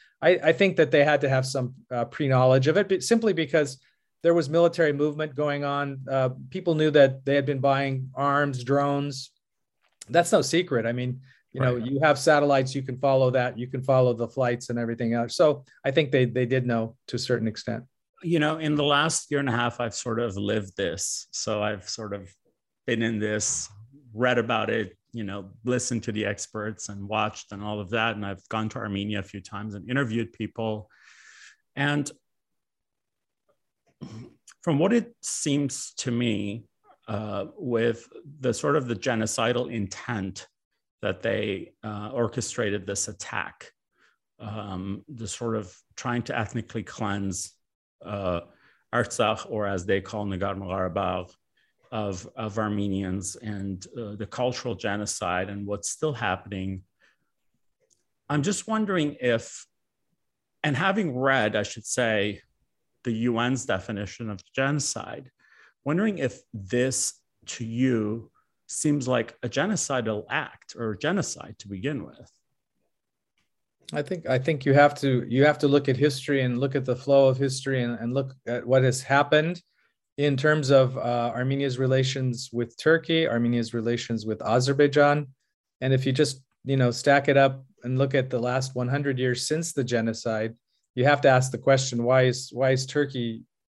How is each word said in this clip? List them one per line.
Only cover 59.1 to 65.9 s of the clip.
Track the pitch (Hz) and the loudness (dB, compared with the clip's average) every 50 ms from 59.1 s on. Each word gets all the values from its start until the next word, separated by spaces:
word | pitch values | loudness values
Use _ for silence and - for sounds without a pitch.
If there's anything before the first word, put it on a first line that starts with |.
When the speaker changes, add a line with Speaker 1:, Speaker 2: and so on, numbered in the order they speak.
| 143 - | -2 -2
Speaker 2:
if, | 127 123 117 113 - - - - - _ _ _ _ _ _ _ _ _ _ _ _ _ _ _ _ _ _ _ | 0 2 2 2 0 -6 -16 -20 -20 _ _ _ _ _ _ _ _ _ _ _ _ _ _ _ _ _ _ _
and | - 151 139 | -2 -2 0
having | 135 185 190 196 220 190 156 123 | 0 0 0 0 0 0 -2 -2
read, | 127 135 135 135 131 107 110 107 | 0 2 2 4 4 2 2 0
I | 104 | -2
should | 101 - - 110 - | -2 -4 -8 -12 -10
say, | - - 127 123 110 110 104 101 104 95 - - _ _ _ _ _ _ _ _ _ _ _ - | -6 -2 0 0 2 2 0 0 -2 -4 -8 -14 _ _ _ _ _ _ _ _ _ _ _ -6
the | 120 | -4
U | 113 113 120 123 117 113 | -4 -2 0 0 0 0
N's | 117 127 135 123 - | 0 0 -2 -2 -2
definition | - 98 92 - - 107 98 104 95 - - 117 107 | -4 -4 -4 -4 -6 -8 -8 -8 -8 -10 -10 -10 -10
of | 101 95 - _ | -10 -10 -14 _
genocide, | - 135 135 139 151 143 - - - - - - - 143 131 - _ _ _ _ _ _ - _ _ _ - | -4 -2 -2 0 -2 -2 -4 -4 -6 -8 -10 -12 -12 -14 -16 -18 _ _ _ _ _ _ -20 _ _ _ -4
wondering | 139 | -2